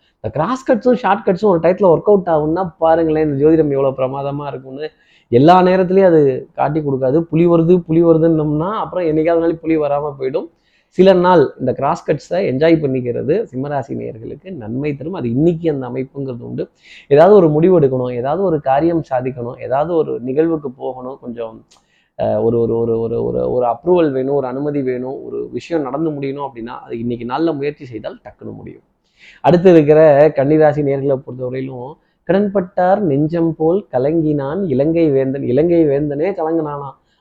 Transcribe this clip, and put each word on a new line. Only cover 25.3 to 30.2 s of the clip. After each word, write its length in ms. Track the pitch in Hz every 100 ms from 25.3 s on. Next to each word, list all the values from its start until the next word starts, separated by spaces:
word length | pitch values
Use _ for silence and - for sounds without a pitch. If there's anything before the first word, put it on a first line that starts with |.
| 117 120
விஷயம் 300 | 123 - 165
நடந்து 280 | 131 143 160
முடியணும் 400 | 143 139 139 139
அப்படின்னா 240 | 123 117 135
அது 140 | 139 120
இன்னைக்கு 280 | 120 120 120
நாள்ல 280 | 139 165
முயற்சி 300 | 143 143 151
செய்தால் 340 | 135 110 - 254
டக்குன்னு 280 | - - 110
முடியும். 300 | 107 92 - _ _ _ _ - _
அடுத்து 300 | 135 175 185
இருக்கிற 580 | 165 147 156 156 139